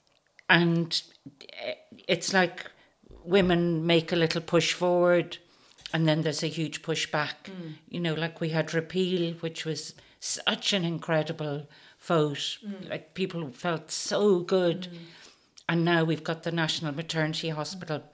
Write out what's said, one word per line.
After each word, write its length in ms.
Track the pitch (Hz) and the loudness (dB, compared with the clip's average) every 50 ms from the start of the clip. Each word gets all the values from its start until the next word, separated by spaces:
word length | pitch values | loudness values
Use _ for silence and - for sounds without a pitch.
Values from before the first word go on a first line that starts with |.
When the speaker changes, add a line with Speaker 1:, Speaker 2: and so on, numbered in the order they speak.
| _ _ _ _ _ _ _ - _ - | _ _ _ _ _ _ _ -12 _ 4
Speaker 1:
and, 540 | 180 170 175 170 165 170 170 165 - - - - - _ _ 135 - _ - - - - - | 6 6 6 4 4 2 0 0 -2 -4 -4 -6 -18 _ _ -20 -20 _ -20 -20 -14 -10 -8
uh, 60 | 127 - - - _ - - - - | -8 -8 -10 -14 _ -20 -12 -2 -2
it's 240 | 180 170 - - | 0 0 0 2
like 380 | 175 190 180 170 - - - - - _ _ _ _ _ _ - - - - | 2 2 2 2 0 -8 -14 -16 -18 _ _ _ _ _ _ -20 -20 -18 -2
women 640 | 170 180 202 180 185 175 170 175 175 170 156 160 | 2 4 4 6 6 4 4 4 2 2 2 2
make 240 | 170 170 165 160 - | 4 4 4 4 2
a 60 | 180 | 2
little 240 | 170 165 160 - 170 | 2 2 2 0 -4
push 320 | 160 - 175 165 160 - | -2 2 2 2 2 2
forward 640 | - - 180 180 180 175 175 175 175 175 165 170 - - - _ _ _ _ _ - - - - | 0 0 2 2 4 4 6 6 4 4 2 -2 -8 -16 -18 _ _ _ _ _ -20 -20 -10 -4
and 160 | - 160 160 156 | -2 2 2 2
then 140 | 151 160 | 2 2
there's 200 | 156 156 143 - | 0 -2 -2 -2
a 40 | 170 | -4
huge 340 | 156 - 165 160 147 - - | -4 -4 -4 -6 -6 -6 -8
push 300 | - 165 156 156 - - | -6 -4 -4 -4 -4 -2
back. 340 | - 151 147 139 - - - 196 | -2 -2 -2 -4 -6 -12 -16 -14
Speaker 2:
Mm. 240 | 190 180 170 156 151 - _ _ | -14 -12 -12 -12 -14 -16 _ _
Speaker 1:
You 100 | - 175 | -6 -4
know, 140 | 175 165 151 | -2 -2 -2
like, 260 | 151 165 165 160 - | -2 -4 -6 -6 -6
we 80 | 175 160 | -6 -2
had 240 | 160 160 156 160 | 0 -2 -2 0
repeal, 640 | 165 165 160 160 - 185 185 180 185 175 170 165 165 165 | -2 -4 -4 -2 -2 -2 0 0 0 0 0 -2 -4 -6
which 260 | - 165 160 - - | -8 -8 -8 -6 -6
was 280 | 160 156 143 - - - - - _ _ _ | -6 -6 -6 -8 -10 -14 -16 -20 _ _ _
such 540 | - - - - - - 214 - - - | -4 -2 -2 0 0 -2 -2 -2 -2 0
an 100 | 208 196 170 | 0 0 0
incredible 800 | 170 170 156 - - 165 156 151 160 160 - 151 151 143 151 143 - - - - - _ _ | -2 -2 -4 -2 0 0 0 0 -2 -6 -6 -6 -6 -6 -8 -8 -12 -20 -20 -20 -20 _ _
vote. 560 | - - 175 160 151 151 143 - - - - - 226 | -2 2 2 4 4 2 0 -4 -6 -6 -6 -8 -10
Speaker 2:
Mm. 220 | 208 196 185 - - | -12 -10 -10 -8 -8
Speaker 1:
Like, 240 | - - - - | -8 -8 -10 -12
people 380 | _ 180 190 185 170 170 160 131 | _ -4 -4 -4 -4 -6 -8 -8
felt 400 | 123 - - 175 165 156 160 - | -8 -6 -4 -2 -2 -2 -4 -4
so 500 | - - - - 202 190 208 208 185 175 | -4 -2 -2 0 0 4 4 6 4 4
good. 480 | 170 - 190 190 180 170 160 - - - | 4 2 2 4 4 2 2 0 -4 -10
Speaker 2:
Mm. 60 | - 170 170 165 - - - - - _ _ _ _ - - - | -12 -16 -16 -18 -20 -20 -20 -20 -20 _ _ _ _ -8 -4 0
Speaker 1:
And 160 | 165 170 165 | 2 2 4
now 200 | 170 170 165 165 | 4 4 4 4
we've 200 | 165 156 147 - | 2 0 -2 -2
got 180 | - 160 160 - | -4 -6 -4 -4
the 80 | 170 | -4
National 420 | 165 170 160 156 - - 170 151 139 | -2 0 0 0 -2 -4 -4 -4 -6
Maternity 560 | 160 160 - 160 160 156 156 160 - - 160 | -6 -8 -4 -2 -2 0 0 -2 -4 -4 -4
Hospital 520 | 156 151 147 147 190 185 175 - 151 139 - - | -4 -4 -6 -6 -8 -10 -6 -6 -6 -6 -6 -12